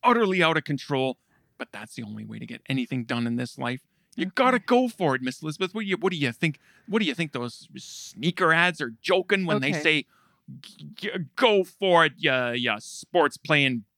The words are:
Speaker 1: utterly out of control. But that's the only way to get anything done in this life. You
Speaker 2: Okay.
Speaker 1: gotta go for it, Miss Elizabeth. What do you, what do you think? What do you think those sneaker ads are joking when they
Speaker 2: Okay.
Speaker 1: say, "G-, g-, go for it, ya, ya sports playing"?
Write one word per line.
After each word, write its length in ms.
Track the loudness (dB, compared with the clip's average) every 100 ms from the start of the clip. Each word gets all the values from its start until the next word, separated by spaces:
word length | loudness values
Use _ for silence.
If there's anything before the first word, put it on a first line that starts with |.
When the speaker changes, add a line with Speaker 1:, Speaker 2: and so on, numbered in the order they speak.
Speaker 1:
utterly 380 | 4 4 2 2
out 140 | 2 0
of 60 |
control. 540 | -2 -6 -2 -2 -2 -4 _ _ _ _
But 160 | -14
that's 220 | -12 -14 -12
the 80 |
only 200 | -12 -12
way 140 | -12 -12
to 80 | -12
get 160 | -14 -4
anything 340 | -4 -2 -6
done 220 | -4 -2 -2
in 80 |
this 240 | -2 -6 -6
life. 220 | -6 -6 _ _ _
You 120 | -6 -4
Speaker 2:
Okay. 60 | 2
Speaker 1:
gotta 220 | 2 2
go 260 | 4 2 2
for 260 | 0 0 0
it, 60 |
Miss 200 | -4 -6
Elizabeth. 320 | -8 -4 -6
What 60 | -4
do 40 | -4
you, 80 | -2
what 160 | -2
do 40 | 0
you 120 | -2
think? 280 | 0 -2 -2 _ _ -4
What 140 | 0
do 40 | 0
you 80 |
think 180 | -2 -4
those 360 | -4 -8 -10 -18 -18
sneaker 720 | -16 -16 -18 -4 -4 2 4
ads 280 | 4 2 0
are 120 | -8 -6
joking 420 | 0 0 2 0 2
when 140 | 0
they 100 | 0
Speaker 2:
Okay. 100 | 0
Speaker 1:
say, 240 | 2 0 -2 _ _ _ -20 -20
"G-, 260 | -20 -20 -20
g-, 160 | -10 -8 -6 -8 2
go 280 | 4 4
for 400 | 0 _ 4 6
it, 80 | 4 2
ya, 320 | 0 0 0
ya 280 | -2 -2 -2
sports 580 | -6 -16 -2 2 2 0
playing"? 480 | 0 2 2 -2 -10